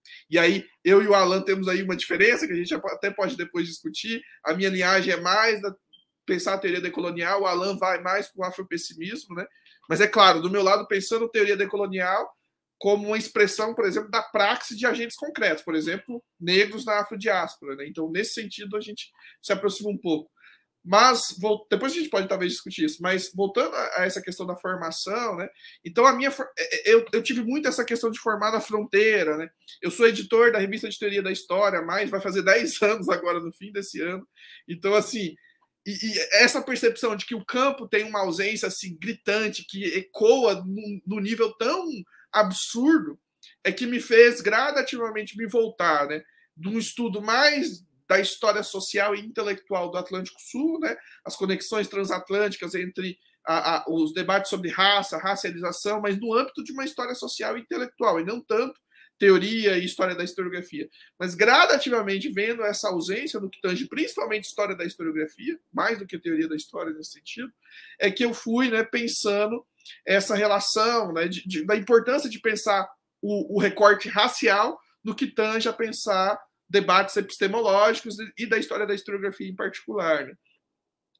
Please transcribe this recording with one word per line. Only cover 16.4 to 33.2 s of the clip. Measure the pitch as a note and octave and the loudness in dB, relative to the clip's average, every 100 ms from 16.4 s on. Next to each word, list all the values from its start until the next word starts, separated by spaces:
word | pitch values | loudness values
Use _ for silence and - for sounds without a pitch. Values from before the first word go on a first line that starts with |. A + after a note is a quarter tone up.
| E3+ F#3+ G#3 A3+ A#3 | 0 2 2 -2 -2
na | G#3 | -2
afrodiáspora, | G3+ A3+ G#3+ F#3+ D#3+ - C#3+ C#3 | -2 -4 -2 0 -2 -8 -12 -12
né? | D3 | -12
Então, | D#3 D#3+ | -8 -6
nesse | F3 G#3+ A#3 | -2 -2 -4
sentido, | G#3 - G3+ G#3 | -8 -12 -10 -8
a | |
gente | G#3+ G#3 - _ - _ | -8 -12 -16 _ -20 _
se | - | -4
aproxima | F#3+ G3 G3 G#3 | -2 0 0 -2
um | G3 | -6
pouco. | F3 E3 - _ - _ _ _ F3 | -2 -4 -4 _ -20 _ _ _ 2
Mas, | G3+ B3+ A#3 - - | 6 6 6 4 2
vol-, | G#3+ G#3+ - | -2 -2 -2
depois | G3 C4+ | -2 0
a | E4+ | -2
gente | D4+ | -2
pode | G3 F#3+ | -2 -2
talvez | F#3 F3+ | -2 -2
discutir | - G3 F#3 | -4 -8 -2
isso, | D#3 D#3 | -2 0
mas | F3+ F#3+ F#3+ | -2 0 -2
voltando | F#3 G3 A3 D#4+ | -2 -2 0 -2
a, | - - F3 | -2 -4 -2
a | F#3 | -2
essa | F#3+ | -2
questão | F#3 F#3 F3+ | -6 -6 -6
da | F3+ | -8
formação, | F#3 F#3 E3 - F#3 A3 A#3 F3 | -8 -6 -6 -6 -4 -4 -4 -6
né? | G3 - - - E3+ | -10 -14 -20 -20 -4
Então, | A#3 C4 | 4 6
a | |
minha | B3 C#4 | 6 0
for-, | C4+ - - | -4 -8 -8
é, | E3 E3 G3+ | -6 0 4
é, | |
eu, | A3+ A3+ | 4 4
eu | A3+ | -2
tive | A#3 B3 | -2 -2
muito | A3+ C#4+ C#4+ | -2 -2 0
essa | B3+ A#3+ | 0 0
questão | A3+ A3+ | -2 -2
de | A3 | -2
formar | A3+ G#3 G#3+ | -4 -2 0
na | A3 | -2
fronteira, | - G#3+ G#3+ G3 A3 G#3 D#3 D3+ | -2 -4 0 2 4 4 2 -2
né? | E3 _ - - | -6 _ -20 -8
Eu | F3 | -4
sou | - A#3 | 4 4
editor | G3 F#3+ A3+ A#3+ | 4 2 4 6
da | G#3+ | 4
Revista | G3 G#3+ A3 | 0 -4 -8
de | - | -4
Teoria | G#3 G3+ | -2 -2
da | F#3+ | -2
História, | F#3 - F#3 G3+ F3 | -4 -2 0 2 0
mas | E3 F#3+ G#3 | -2 -4 -2
vai | G3 | -4
fazer | G3 F#3+ | -2 0
dez | F3+ A3+ C4+ - | 4 4 4 2
<laughs> | |
anos | G#3 A3 F3+ | 2 2 0
agora, | F3 | -2